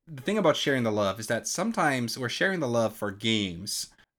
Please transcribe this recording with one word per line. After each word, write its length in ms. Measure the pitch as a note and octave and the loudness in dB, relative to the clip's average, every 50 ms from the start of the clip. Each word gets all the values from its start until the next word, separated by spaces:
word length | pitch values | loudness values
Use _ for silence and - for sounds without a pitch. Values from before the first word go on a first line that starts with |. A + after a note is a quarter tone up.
| _ | _
the 160 | - D#3 C3 | -16 -16 -6
thing 160 | - F#3 G#3 A3 | -4 -2 0 4
about 180 | F#3+ D#3 C#3 | 4 4 4
Sharing 280 | - - D3 C#3 C3 A#2 | 4 2 0 2 2 2
the 60 | A2 | 2
Love 300 | G#2 G#2 G2+ F#2+ F#2+ A2 | 2 2 2 0 0 -2
is 60 | A2 | -2
that 200 | - A#2 A2 - | -2 -2 -2 -2
sometimes 720 | - - - F#3 A3+ A3+ - E3 D3 C3+ B2+ A#2+ A2+ - C#3 | -4 -4 -2 -2 -2 0 0 2 2 2 0 -2 -4 -4 -4
we're 120 | B2+ A#2 | -4 -4
sharing 300 | - - F3 G3 F#3+ E3+ | -2 0 0 0 0 0
the 60 | D3 | 0
love 300 | B2 A#2 A#2 A2+ A2 A2 | 2 4 4 2 2 0
for 140 | - G#2 G2+ | -2 -4 -4
games 800 | F#2+ G2 A#2 A2+ A2 G#2+ G2+ F#2 E2+ E2+ G2 - - - - - _ _ _ _ _ | -4 -2 2 2 2 2 2 0 -4 -6 -6 -6 -6 -6 -6 -8 _ _ _ _ _